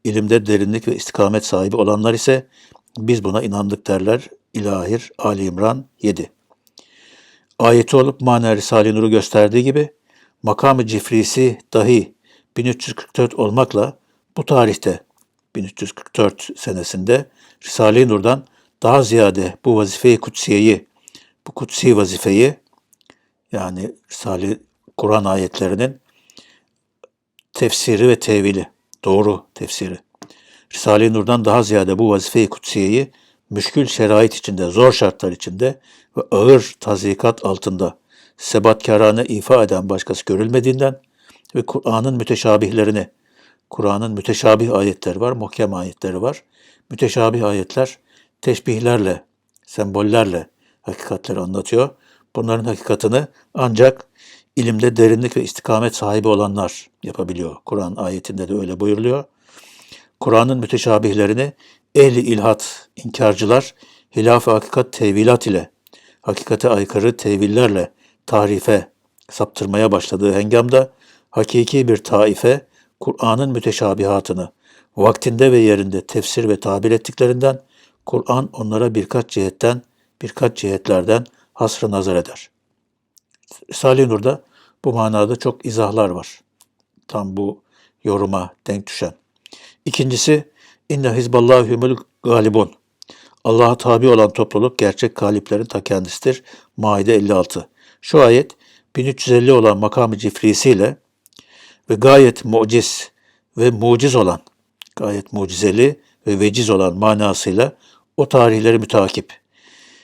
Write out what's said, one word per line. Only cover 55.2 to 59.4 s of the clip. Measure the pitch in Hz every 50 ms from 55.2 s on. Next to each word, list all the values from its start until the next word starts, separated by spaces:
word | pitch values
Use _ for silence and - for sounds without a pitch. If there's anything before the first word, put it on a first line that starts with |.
| 123 120 -
ve | 123 123
istikamet | - - - - - 113 110 120 113 -
sahibi | - 107 101 104 110 104
olanlar | 110 104 98 104 101 98 104 92 90 - - - _ _ _ -
yapabiliyor. | 95 - - 92 90 90 87 85 80 73 - _
Kur'an | - 117 104 92 87 101
ayetinde | 117 101 90 95 92 - - 101 95 92
de | 85 98
öyle | 101 98 90 92 90
buyuruluyor. | 101 104 104 104 113 123 131 143 139 - _ _